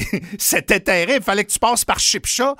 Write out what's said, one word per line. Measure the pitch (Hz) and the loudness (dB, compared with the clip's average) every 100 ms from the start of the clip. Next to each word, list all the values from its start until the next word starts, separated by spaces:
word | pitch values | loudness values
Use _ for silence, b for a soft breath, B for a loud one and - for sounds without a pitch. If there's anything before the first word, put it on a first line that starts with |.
| - 202 | -2 -4
<laughs> | 170 202 | -6 -4
c'était | - 180 - 202 | 0 0 2 0
terrible. | - 180 180 269 | 2 0 2 0
Fallait | 190 196 208 | 0 0 0
que | |
tu | - | 0
passes | 226 240 - | 2 2 0
par | 185 | 0
Chipcha. | - 208 - - 269 | 0 0 -2 0 0